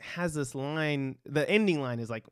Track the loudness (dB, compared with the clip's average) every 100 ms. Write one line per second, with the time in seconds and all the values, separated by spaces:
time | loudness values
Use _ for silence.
0 | -12 -4 -2 -2 -4 -4 -4 0 0 0
1 | -2 -6 -4 0 4 4 4 2 0 -4
2 | -4 -8 -8